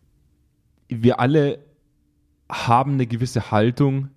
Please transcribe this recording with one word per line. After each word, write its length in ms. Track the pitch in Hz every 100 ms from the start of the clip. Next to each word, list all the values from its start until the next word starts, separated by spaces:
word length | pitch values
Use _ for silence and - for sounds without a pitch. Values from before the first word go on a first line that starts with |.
| _ _ _ _ _ _ _ _ -
Wir 300 | 113 117 -
alle 400 | 127 151 143 - _ _ _ _ _ _ _ _ -
haben 420 | - 127 120 135
eine 120 | 135 113
gewisse 440 | 117 127 117 -
Haltung 580 | 107 117 127 139 135 135